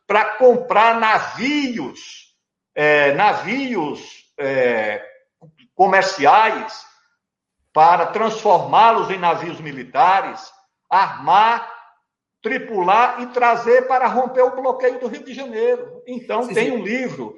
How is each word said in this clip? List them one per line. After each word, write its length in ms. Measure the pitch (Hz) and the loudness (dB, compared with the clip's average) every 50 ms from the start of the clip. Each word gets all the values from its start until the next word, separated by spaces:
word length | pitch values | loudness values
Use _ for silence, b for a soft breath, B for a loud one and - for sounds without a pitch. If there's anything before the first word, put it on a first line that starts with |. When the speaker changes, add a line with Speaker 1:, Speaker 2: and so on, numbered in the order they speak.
| _ | _
Speaker 1:
pra 180 | - 202 214 214 - - | -2 0 0 0 0 0
comprar 640 | - 262 254 233 196 175 - 185 208 220 233 233 226 | 4 4 4 4 4 0 0 2 4 4 4 4 2
navios, 1300 | 220 220 214 175 - - - 147 214 277 302 294 285 254 240 220 139 117 - - - - - - - _ _ _ _ _ _ _ _ _ _ | 2 2 2 0 -2 -6 -8 -6 -4 -4 -2 -2 -2 -4 -6 -8 -8 -10 -12 -16 -20 -20 -20 -20 -20 _ _ _ _ _ _ _ _ _ _
é, 380 | 147 151 151 151 147 143 143 143 | 0 2 2 4 4 4 2 2
navios, 1120 | 156 196 208 185 - 143 165 226 277 277 254 240 190 151 147 120 98 - - - - _ _ _ - | 2 2 2 0 0 -4 -6 -6 -6 -6 -4 -4 -4 -6 -6 -8 -10 -14 -20 -20 -20 _ _ _ -8
é, 640 | 143 135 139 131 127 123 120 113 107 107 104 101 - - - _ _ _ _ _ - - _ _ _ _ _ | -6 -4 0 0 0 2 0 0 -2 -4 -6 -8 -10 -16 -20 _ _ _ _ _ -20 -20 _ _ _ _ _
comerciais 1120 | - 185 196 190 190 185 - - 131 135 143 170 208 220 220 220 - - - - - - - _ _ _ _ _ _ _ _ _ _ _ _ _ _ _ _ - | 0 2 4 4 2 2 0 -2 2 4 4 6 6 4 2 0 -4 -8 -12 -14 -18 -20 -20 _ _ _ _ _ _ _ _ _ _ _ _ _ _ _ _ 2
para 320 | 151 156 165 - 175 165 | 4 6 6 6 4 2
transformá-los 1040 | - - 208 220 220 - - - 214 185 160 147 - - 170 220 226 226 196 170 165 | -2 -2 -2 -2 -2 -2 -2 0 2 2 2 2 2 4 4 6 6 4 2 0 -4
em 80 | 190 190 | -4 -4
navios 400 | 175 175 160 156 156 175 156 - | -2 -2 -2 -2 -6 -10 -12 -12
militares, 920 | 160 151 135 131 120 - - 135 156 180 190 196 175 139 113 - - - - _ _ _ _ _ _ - | -14 -14 -14 -14 -14 -4 0 2 2 4 2 0 -2 -4 -10 -14 -18 -20 -20 _ _ _ _ _ _ -2
armar, 760 | - 190 196 175 - - 139 147 175 202 214 226 233 233 - - - - - _ _ _ _ _ _ _ _ _ _ _ - | 0 0 0 0 -4 -6 -2 2 4 4 4 4 2 -2 -6 -10 -16 -20 -20 _ _ _ _ _ _ _ _ _ _ _ -8
tripular 800 | 220 262 254 - - 226 196 180 180 196 220 247 247 - 247 247 | -6 -6 -6 -6 -6 -4 -2 0 2 4 4 2 2 0 -6 -10
e 40 | 247 | -8
trazer 580 | - 247 240 240 233 - - 226 247 262 254 | -2 0 2 2 2 2 2 2 2 4 4
para 200 | 262 262 254 240 | 2 0 0 0
romper 360 | 220 202 240 262 240 254 254 254 | 0 0 -2 -2 -2 0 0 0
o 120 | 254 254 | 0 0
bloqueio 460 | 262 269 262 240 254 254 247 254 - | -2 -4 -4 -4 -2 -2 -2 -2 -4
do 60 | 254 | -6
Rio 180 | 233 - 294 - | -10 -10 -12 -16
de 80 | 254 247 | -16 -14
Janeiro. 680 | 254 277 247 226 214 226 247 247 226 - - - - - | -14 -12 -10 -6 -4 -2 -2 -2 -2 -6 -10 -18 -18 -18
Então, 360 | - 254 240 - - 202 226 247 | -16 -14 -14 -10 -6 -6 -6 -6
Speaker 2:
Sim, 100 | 233 190 | -4 -4
Speaker 1:
tem 140 | 202 233 | -4 -2
Speaker 2:
sim. 60 | 269 262 | -2 -4
Speaker 1:
um 100 | 226 185 | -4 -6
livro 520 | 196 226 254 262 226 147 131 120 107 107 | -6 -6 -6 -6 -8 -10 -12 -14 -14 -16